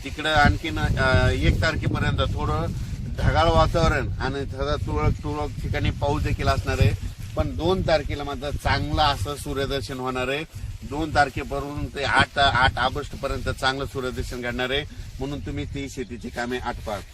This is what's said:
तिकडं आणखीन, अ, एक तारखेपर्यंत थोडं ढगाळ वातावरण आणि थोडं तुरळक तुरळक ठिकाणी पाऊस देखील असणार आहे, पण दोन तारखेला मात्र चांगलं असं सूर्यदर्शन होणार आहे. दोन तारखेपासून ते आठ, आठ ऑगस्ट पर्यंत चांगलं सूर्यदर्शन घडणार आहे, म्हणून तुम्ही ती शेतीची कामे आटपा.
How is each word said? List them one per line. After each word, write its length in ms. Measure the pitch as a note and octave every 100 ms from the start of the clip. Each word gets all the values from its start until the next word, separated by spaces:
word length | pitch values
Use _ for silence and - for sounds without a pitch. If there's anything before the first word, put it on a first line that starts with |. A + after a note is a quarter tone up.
तिकडं 260 | C#3 D3 D3+
आणखीन, 500 | D#3 D3 D3+ D#3+ D#3
अ, 500 | D3+ C3 C3 B2+ B2+
एक 320 | B2+ D3 -
तारखेपर्यंत 560 | E3 D#3 D#3 - D3+ C#3+ C3
थोडं 320 | D3 D3 D3+ E3+ - - - - -
ढगाळ 300 | - C#3 E3
वातावरण 580 | D#3+ D#3+ E3+ D#3+ D3+ A2 -
आणि 160 | B2 C#3
थोडं 400 | C3+ C3+ C#3 D3
तुरळक 360 | D3+ D3+ D3+
तुरळक 380 | - D3+ D3 D3 -
ठिकाणी 280 | - D3 C#3+
पाऊस 340 | - C#3+ D3
देखील 240 | D3 - C#3
असणार 300 | C3+ C3+ C3
आहे, 120 | C3+ - - - - D3+
पण 200 | C#3+ B2+
दोन 260 | D#3+ F#3+
तारखेला 420 | E3 D#3 C#3+ D3
मात्र 260 | C#3+ C#3 D3
चांगलं 500 | C3+ C#3+ C#3 C#3+ D#3
असं 340 | D3+ C#3 C#3+ C#3+
सूर्यदर्शन 640 | - C3+ C3+ C3+ C3 C3+
होणार 280 | B2+ B2+ B2+
आहे. 160 | C#3 E3 - - - A2
दोन 260 | C#3 D#3+ D3
तारखेपासून 720 | C#3 D3 C3 C#3 C#3+ D3 C#3+
ते 180 | A#2
आठ, 360 | C3 A#2 C#3+ C#3+
आठ 380 | C#3 B2 C3 C3
ऑगस्ट 420 | C3 C3 C#3 -
पर्यंत 300 | C3+ C3+ B2
चांगलं 360 | - C3 C3+ C#3
सूर्यदर्शन 560 | C3+ B2+ A#2+ B2+ B2+
घडणार 280 | A#2+ A#2+ B2+
आहे, 140 | C#3 D3+ - - -
म्हणून 200 | C3+ C#3+
तुम्ही 260 | B2 C#3+ C#3
ती 240 | C#3+ C#3
शेतीची 400 | - B2+ A#2+ A#2
कामे 280 | B2 A#2+ B2+
आटपा. 420 | B2 A#2 A2+ G2+ F2